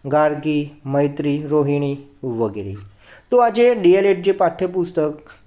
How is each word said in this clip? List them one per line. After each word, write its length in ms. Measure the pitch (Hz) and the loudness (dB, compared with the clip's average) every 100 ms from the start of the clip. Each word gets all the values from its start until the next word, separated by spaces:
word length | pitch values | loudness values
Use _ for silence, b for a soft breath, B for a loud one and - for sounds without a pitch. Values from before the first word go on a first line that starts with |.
| 139 | 0
ગાર્ગી, 640 | 151 151 147 156 147 147 - 135 | 2 2 0 -2 -2 -4 -10 -4
મૈત્રી, 560 | 139 143 143 147 147 | 0 0 -2 -4 -4
રોહિણી 540 | 151 151 143 143 143 139 - _ | 0 0 2 0 -2 -6 -12 _
વગેરે. 520 | 131 113 110 104 98 101 - b b b b | -8 -2 -4 -4 -10 -12 -16 b b b b
તો 80 | 247 | 2
આ 100 | 233 | 2
જે 260 | 214 240 | 4 2
ડી 160 | 226 175 | 4 4
એલ 160 | 190 196 | 4 4
એડ 160 | 180 | 2
જે 100 | 185 | 0
પાઠ્યપુસ્તક 880 | 190 175 170 185 180 175 170 151 151 - - | 0 0 0 -4 -4 -4 -2 -4 -6 -18 -20